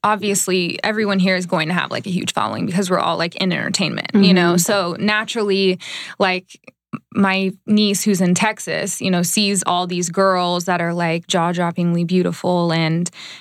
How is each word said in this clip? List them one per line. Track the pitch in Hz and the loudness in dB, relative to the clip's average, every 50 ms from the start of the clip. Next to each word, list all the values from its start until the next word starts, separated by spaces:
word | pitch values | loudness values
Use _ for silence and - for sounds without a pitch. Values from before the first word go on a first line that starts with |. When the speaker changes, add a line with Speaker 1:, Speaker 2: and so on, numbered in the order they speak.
| - | 2
Speaker 1:
obviously | 208 214 202 202 202 202 196 - 190 185 185 175 165 - - - | 0 0 0 -2 -2 -2 -2 0 0 0 0 0 -2 -4 -4 -4
everyone | 208 214 220 214 202 196 190 | -2 -2 0 0 0 2 2
here | 185 196 185 | 2 2 2
is | 180 180 | 0 0
going | 175 190 160 156 160 | -2 -2 -2 0 -2
to | 180 | -2
have, | 165 - - | -2 -2 -4
like, | - - - | -6 -6 -4
a | 208 | -4
huge | 175 180 - - - | -4 -4 -4 -4 -2
following | - 104 104 - - - | -2 -2 -2 -2 -4 -4
because | - 170 190 196 180 | -2 -2 -2 0 0
we're | 185 - | 0 0
all, | - 170 165 | 0 0 0
like, | - 165 170 - | -2 -4 -6 -4
in | - 190 185 175 | -4 -2 -2 -2
entertainment, | 139 - - 196 - 190 - - - - - - | -2 -2 -2 -2 -2 -2 -2 -4 -6 -6 2 4
you | 202 196 180 185 | 6 6 8 6
know? | 185 175 175 175 | 6 6 4 4
Speaker 2:
Mm-hmm. | |
Speaker 1:
So | 175 170 - 208 202 185 170 175 - | 2 2 2 0 0 0 -2 -4 -2
naturally, | 190 214 214 214 220 214 - 233 208 202 190 196 190 185 185 175 - - - - - - - - | -2 0 0 -2 -2 -4 -4 -4 0 0 2 2 2 2 0 -2 -6 -14 -14 -14 -14 -14 -2 0
like, | 202 185 180 185 - _ - _ _ - _ _ _ _ - - _ _ - | 0 0 0 -2 -8 _ -20 _ _ -20 _ _ _ _ -14 -14 _ _ -2
my | - 196 190 190 190 196 190 190 _ _ | 0 2 2 2 0 0 -2 -4 _ _
niece | - 214 208 214 208 202 190 - | 2 2 4 4 2 0 0 2
who's | 220 196 175 | 0 2 4
in | 190 180 180 | 4 2 4
Texas, | - 214 214 214 - - 180 156 160 - 196 - - | 2 2 -2 -2 -4 -6 -6 -4 -4 -4 -6 -6 -4
you | - 190 | -2 0
know, | 180 175 175 | 0 0 0
sees | 170 - 214 208 196 202 190 - | 0 0 0 0 0 0 0 0
all | - 180 175 180 | 0 0 0 0
these | 180 180 175 175 175 | -2 -2 -4 -4 -2
girls | 170 196 196 190 185 180 180 175 175 180 170 | 0 2 2 2 2 2 0 0 0 -2 -2
that | 190 180 175 | -2 -2 0
are, | 170 170 175 | 0 -2 -2
like, | 175 175 165 165 170 170 | -2 0 0 -2 -4 -4
jaw-droppingly | - - 180 165 175 180 175 180 170 170 - 175 170 170 170 175 | -2 0 0 0 0 0 0 -2 -2 0 0 0 2 2 0 0
beautiful. | 165 185 185 175 175 170 - - 180 180 175 170 170 160 | 2 2 2 2 0 -2 -2 -2 0 0 2 2 0 0
And | 165 165 160 165 170 175 175 - - - - - - | 0 0 0 0 0 -2 -4 -6 -14 -18 -18 -18 -16